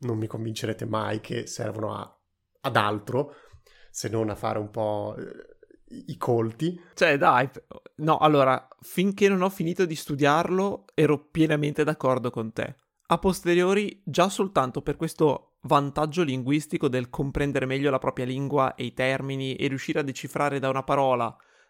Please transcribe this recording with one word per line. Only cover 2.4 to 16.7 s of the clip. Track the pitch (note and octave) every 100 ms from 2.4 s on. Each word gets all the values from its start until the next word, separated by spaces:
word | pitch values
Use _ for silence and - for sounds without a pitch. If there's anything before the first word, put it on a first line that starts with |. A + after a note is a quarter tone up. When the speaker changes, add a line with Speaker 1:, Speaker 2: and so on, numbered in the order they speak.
| _ _
Speaker 1:
ad | C#3 A#2
altro, | G#2 G#2+ - B2 D3 - - - _ _ -
se | - G#2
non | A2+ G#2+
a | G#2
fare | A2 G#2+
un | G#2
po', | A2 G#2+ G#2 G#2 G#2+
eh, | - - - _ - _ - -
i, | -
i | -
colti. | - A#2 A2+ - D#3+ F3 -
Speaker 2:
Cioè, | - F3 C#3+
dai, | E3 B2+ C3+
p-, | - - - - -
no, | D#3 D3+
allora, | D#3 C#3+ C3 C3 - -
finché | - - G3 G3 G3
non | F#3+
ho | F#3
finito | F#3 E3 F3+ F3
di | D#3+
studiarlo, | - C#3 C#3+ D#3 D#3+ F#3 G3 - -
ero | - D3 C#3+ -
pienamente | E3 D#3+ D3+ D3 D3+
d'accordo | D3+ D3+ C3 B2+ A#2+
con | A#2 A2
te. | - - - _ _ -
A | E3
posteriori, | G3 F3+ E3+ F3 F3+ G3+ G#3 -
già | - C#3 F#3+
soltanto | - G3 - C3 C#3+
per | D3+ -
questo | D#3+ - D3+ - _ _
vantaggio | B2 D3 C#3 D3+ D3+ E3+
linguistico | D#3 C3 B2+ D3+ -